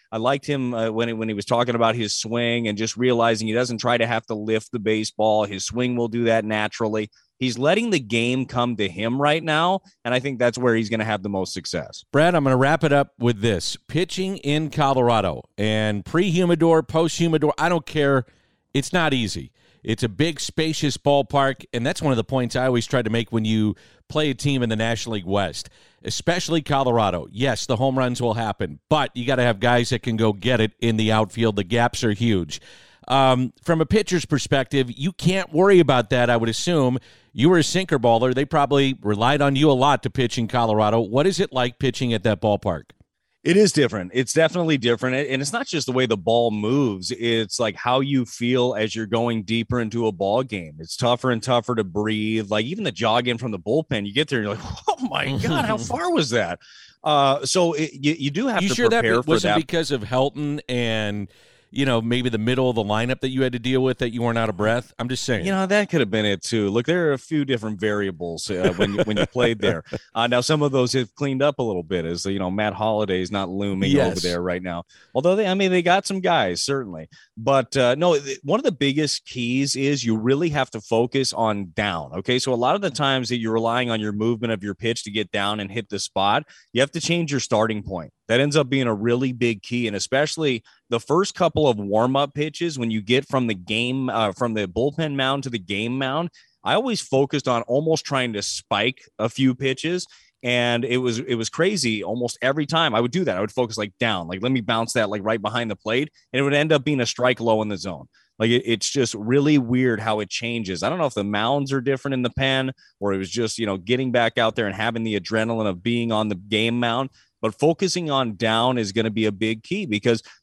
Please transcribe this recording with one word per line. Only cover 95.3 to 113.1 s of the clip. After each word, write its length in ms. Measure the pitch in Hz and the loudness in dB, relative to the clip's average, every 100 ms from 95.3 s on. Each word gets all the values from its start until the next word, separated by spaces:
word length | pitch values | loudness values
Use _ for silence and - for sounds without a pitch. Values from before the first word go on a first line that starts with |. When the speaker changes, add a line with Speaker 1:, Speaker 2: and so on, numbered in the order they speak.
| 139 | -2
Speaker 1:
to 80 | 131 | -4
the 80 | 120 | -8
game 400 | 90 101 113 131 | -4 -4 -2 -2
mound, 300 | 135 143 170 - _ _ | -2 -2 -4 -8 _ _
I 100 | - | 0
always 260 | 156 254 220 | 0 0 -4
focused 480 | - 135 139 147 - | 0 0 2 0 0
on 140 | 120 | -2
almost 420 | 117 123 160 160 | 0 0 0 -2
trying 300 | - 139 123 | 0 -2 -2
to 80 | 107 | -4
spike 580 | 98 - - 101 113 127 - _ | -6 -8 -4 0 0 -2 -16 _
a 120 | 110 | -4
few 260 | - 131 127 | 2 2 2
pitches, 500 | 135 131 151 180 - - _ _ | -2 -2 -2 -4 -6 -18 _ _
and 400 | 123 123 120 120 | -2 2 2 0
it 140 | 120 123 | 0 0
was, 220 | 127 113 | 0 -2
it 160 | - 120 | -2 -4
was 140 | 113 | -4
crazy. 540 | - 175 208 127 110 | 0 0 0 -2 -2
Almost 340 | 87 117 120 - | -4 -4 -6 -2
every 240 | 123 143 147 | -2 0 0
time 280 | 160 160 | 0 2
I 60 | 110 | 2
would 120 | 120 | 0
do 120 | 160 | 0
that, 140 | 170 92 | -2 -2
I 20 | |
would 140 | 107 | -4
focus, 240 | - 120 110 | -2 -2 -2
like, 160 | 104 - | -8 -4
down, 260 | 120 98 82 | -2 -2 -4
like, 160 | 95 | -6
let 80 | 117 | -2
me 80 | 131 | -2
bounce 320 | 104 113 117 | 0 -2 0
that, 160 | 123 104 | 0 0
like, 140 | 104 | -2
right 180 | 101 113 | -2 -2
behind 300 | 107 117 117 | -2 -4 -4
the 60 | 98 | -6
plate, 320 | 107 117 151 _ _ | -4 -2 -4 _ _
and 80 | 127 | -2
it 20 | |
would 100 | 139 | 2
end 200 | 143 156 | 2 4
up 100 | 151 | 2
being 160 | 131 143 | 2 -2
a 60 | 117 | -2
strike 340 | - 123 123 | 0 0 2
low 220 | 113 110 | 2 2
in 80 | 107 | 0
the 80 | 98 | -6
zone. 300 | 92 80 67 _ _ _ | -8 -12 -16 _ _ _
Like, 120 | 110 | 2
it, 140 | 120 113 | 2 2
it's 240 | 117 - | -2 0
just 240 | 143 120 | 0 -2
really 440 | 104 107 135 143 151 | -2 0 2 4 2
weird 440 | 120 127 127 110 | 2 0 2 0
how 180 | 107 107 | -2 -2
it 100 | 101 | -2
changes. 540 | - 117 117 95 90 | -6 -6 -6 -6 -4
I 60 | 95 | -2
don't 80 | 175 | -2
know 80 | 151 | -2
if 80 | |
the 100 | 110 | -2
mounds 480 | 101 104 113 143 135 | -2 -2 0 0 -2
are 80 | 135 | -4
different 360 | 123 135 143 131 | -2 -4 -4 -4
in 80 | |
the 80 | 123 | -4
pen 420 | - 135 135 131 - _ _ | -2 0 0 -2 -6 _ _
or 140 | 101 | -4